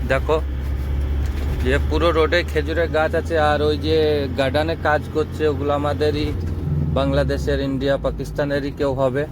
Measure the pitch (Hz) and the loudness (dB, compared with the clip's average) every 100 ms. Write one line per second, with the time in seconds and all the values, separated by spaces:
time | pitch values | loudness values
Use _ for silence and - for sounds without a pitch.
0 | - 131 - 156 - - - - - - | 0 0 2 0 0 -4 -4 -4 -2 -2
1 | - - - - - - 123 139 - 151 | 0 0 -2 -2 -2 0 2 2 2 2
2 | 170 156 156 175 160 156 147 160 165 151 | 2 4 4 2 0 -2 0 -2 0 0
3 | 160 165 156 165 151 147 151 151 151 156 | 0 0 0 2 2 2 2 0 0 2
4 | 151 147 135 127 135 147 156 165 151 151 | 2 0 -2 0 0 0 0 0 2 0
5 | - 156 151 - 156 135 143 143 147 135 | 0 -4 -4 0 0 0 0 0 0 0
6 | 151 147 151 - - - - - - 135 | 0 0 -2 -2 -4 -4 -2 0 0 0
7 | 139 139 139 139 131 139 135 135 135 135 | 2 2 2 0 0 0 -2 0 0 0
8 | 151 123 135 - 143 143 139 143 143 131 | -2 -4 -6 -4 -2 -2 -4 -2 -2 2
9 | 135 131 151 | 0 0 -4